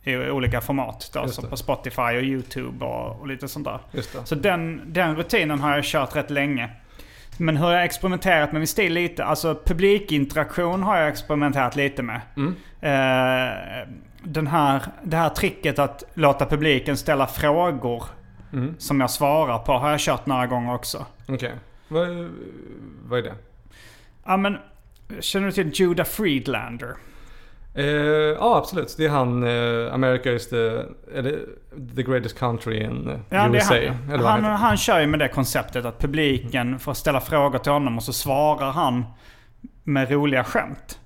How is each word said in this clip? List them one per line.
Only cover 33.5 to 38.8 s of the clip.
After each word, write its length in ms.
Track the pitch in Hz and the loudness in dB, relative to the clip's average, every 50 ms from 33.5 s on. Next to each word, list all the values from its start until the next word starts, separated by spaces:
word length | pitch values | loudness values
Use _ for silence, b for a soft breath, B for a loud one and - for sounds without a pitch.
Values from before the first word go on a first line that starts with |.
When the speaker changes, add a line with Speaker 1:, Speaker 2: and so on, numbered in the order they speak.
| - | 6
Speaker 2:
U 20 | |
S 140 | 123 - 196 | 4 6 6
A, 40 | 127 | 4
Speaker 1:
han. 360 | 117 - - - 120 131 143 | 4 4 0 -4 -6 -6 -4
Speaker 2:
eller 120 | 147 127 117 | 0 2 4
vad 80 | 220 | 4
Speaker 1:
Han, 120 | 214 214 214 | 4 4 2
Speaker 2:
heter. 120 | 214 214 | 0 2
Speaker 1:
han 200 | 202 226 233 208 | 4 4 4 4
kör 240 | 196 - - 208 170 | 4 4 4 4 4
ju 60 | 151 | 4
med 120 | 147 156 156 | 4 2 2
det 80 | 147 127 | 0 0
konceptet 560 | - 143 131 123 - 135 113 - - 127 120 | 0 0 -2 0 0 -2 -2 -2 -6 -4 -4
att 140 | 120 113 - | -4 -4 -2
publiken 800 | - 143 139 156 151 143 135 120 123 117 123 127 120 123 131 127 | -2 0 2 2 2 2 2 0 -2 -2 -2 0 0 0 -2 -4
får 160 | - 151 135 | -4 -6 -6
ställa 260 | - - 160 143 131 | 0 0 2 2 2
frågor 380 | - - 160 147 143 143 135 120 | 0 2 2 4 4 4 2 0
till 140 | - 147 | 0 2
honom 240 | 147 143 143 131 117 | 2 2 2 0 -2
och 60 | 117 | -2
så 100 | 113 - | -4 -4
svarar 580 | 113 - - 151 135 139 151 151 151 147 139 135 | -6 -4 -2 0 2 4 4 4 2 2 0 -2
han 320 | 135 165 | 0 2